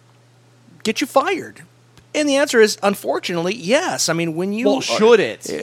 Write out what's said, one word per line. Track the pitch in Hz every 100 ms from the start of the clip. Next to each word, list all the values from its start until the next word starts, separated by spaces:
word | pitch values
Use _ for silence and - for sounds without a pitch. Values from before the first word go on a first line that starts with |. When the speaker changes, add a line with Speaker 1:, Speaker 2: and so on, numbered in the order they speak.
| _ _ _ _ _ _ _ -
Speaker 1:
get | 214 -
you | 302
fired? | 277 330 392 - - - _ _ - _ -
And | 294
the | 269
answer | 294 240
is, | 214 -
unfortunately, | 202 196 220 320 - 175 170
yes. | 220 165 277 359 131 -
I |
mean, | 165 170 156
when | 190
you | 208 240
Speaker 2:
Well, | 262
should | - 226 220 226
it? | 135 92 - 76